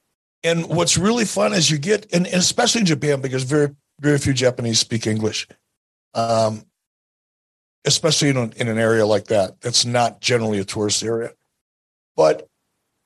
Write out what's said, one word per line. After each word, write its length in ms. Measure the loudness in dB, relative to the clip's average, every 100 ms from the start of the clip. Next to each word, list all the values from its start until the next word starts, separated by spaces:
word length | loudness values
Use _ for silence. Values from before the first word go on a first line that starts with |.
| _ _ _ _
And 240 | -2 -2 -2
what's 300 | 0 2 2
really 260 | 2 0
fun 300 | 0 0 0
is 160 | 0 0
you 80 | 0
get, 340 | 0 -2 0
and, 140 | -2 0
and 100 | 0
especially 460 | 0 0 0 2
in 40 | 0
Japan, 360 | 0 0 -2
because 220 | -2 -6
very, 300 | -2 0 0 -4 _ _
very 180 | 0 2
few 160 | 0
Japanese 440 | 2 0 0 -2 -2
speak 280 | -2 -2 -2
English, 420 | -2 -2 -4 -12 -18 _ _ _ _ _
um, 500 | -4 0 2 0 -2 -14 _ _ _ _ _ _ _ _ _ _ _ -2
especially 420 | 0 0 0 0
in, 80 | 0 -2
in 160 | -4 -4
an 100 | 0
area 280 | 2 4 4
like 220 | 2 2
that, 320 | 0 0 -4
that's 240 | -2 -2 0
not 340 | 0 0 -2
generally 380 | -2 0 0 -4
a 60 |
tourist 380 | -4 -4 -2 -2
area. 280 | -4 -4 -6 _ _ _ _ _ _ _ _
But 320 | 2 2 2 -8 _ _ _ _ _